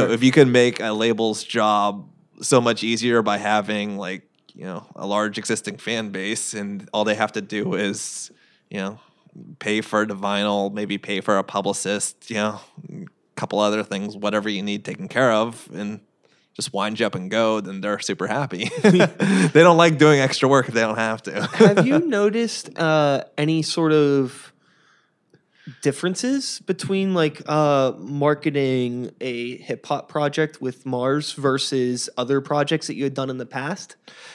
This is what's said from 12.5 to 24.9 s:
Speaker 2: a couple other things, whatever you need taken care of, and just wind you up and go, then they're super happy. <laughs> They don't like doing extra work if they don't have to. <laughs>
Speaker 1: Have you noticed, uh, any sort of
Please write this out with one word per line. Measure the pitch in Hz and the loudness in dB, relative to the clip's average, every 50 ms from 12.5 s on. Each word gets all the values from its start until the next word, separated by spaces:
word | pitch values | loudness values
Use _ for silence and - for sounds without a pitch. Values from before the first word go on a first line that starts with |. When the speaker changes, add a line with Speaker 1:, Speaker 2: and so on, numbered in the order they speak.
| 104 101 - - _ - - - | -4 -8 -12 -20 _ -20 -18 -16
Speaker 2:
a | - - 87 - - _ _ _ _ | -16 -16 -16 -18 -20 _ _ _ _
couple | - 110 - 90 104 | -10 -8 -4 0 0
other | 104 104 107 107 101 | 2 2 2 0 -2
things, | - 98 95 101 107 104 101 | -4 -6 -6 -6 -8 -8 -6
whatever | 101 104 107 107 104 110 | -4 -2 -2 0 -2 -2
you | 101 95 | -4 -4
need | 101 104 101 104 - | -4 -4 -6 -6 -6
taken | - - - 95 95 | -10 -10 -10 -10 -6
care | - 123 135 120 | -2 0 2 4
of, | 110 107 113 120 117 117 - - - | 4 2 0 -2 -4 -10 -16 -14 -12
and | 90 104 101 107 101 - _ _ _ _ _ _ _ _ _ _ | -10 -8 -8 -10 -12 -14 _ _ _ _ _ _ _ _ _ _
just | - - - | -10 -10 -8
wind | - 101 101 107 110 - | -6 -4 -4 -4 -2 0
you | 113 101 | 0 0
up | - | -2
and | 92 92 95 | -4 -6 -2
go, | 107 113 113 110 110 107 | 0 2 2 2 2 0
then | 98 92 98 95 | -4 -6 -8 -6
they're | 95 104 104 98 | -4 -4 -4 -4
super | - - 98 - 92 92 | -4 -6 -6 -4 -4 -4
happy. | 110 139 139 123 90 87 214 - 480 | -2 -4 -4 -4 -6 -6 -8 -8 -2
<laughs> | 480 226 | 4 6
They | 208 175 180 180 - - - 196 196 196 190 185 156 - 151 | 6 8 6 6 4 2 0 0 2 4 4 2 6 6 8
don't | 170 180 170 160 | 8 10 8 8
like | 170 170 160 135 | 6 6 6 6
doing | 151 151 151 139 | 6 6 6 6
extra | 131 131 - - 139 131 | 4 2 0 2 2 4
work | 139 131 120 - | 4 4 2 2
if | 113 | 0
they | 117 | 0
don't | 113 110 110 113 | 0 0 0 0
have | 110 110 110 110 - | -2 -2 -4 -6 -8
to. | 98 - 104 - - | -8 -6 -6 -6 -2
<laughs> | - | 4
Speaker 1:
Have | - 220 196 202 196 233 262 | 8 8 8 8 6 4 4
you | 285 311 | 4 2
noticed, | 349 311 226 202 208 214 202 233 233 220 - - - - - - | 2 0 0 0 2 2 2 0 -2 -2 -4 -8 -12 -10 -6 -2
uh, | 165 156 156 156 147 143 139 127 - - _ - | 0 2 4 4 4 4 2 0 -2 -6 _ -2
any | 151 156 160 160 151 | 0 0 0 0 -2
sort | - - 170 165 156 | -2 -2 0 2 4
of | 156 151 147 143 139 139 131 123 - - - - _ _ _ _ _ _ _ _ | 4 4 4 4 4 2 2 0 -4 -10 -20 -20 _ _ _ _ _ _ _ _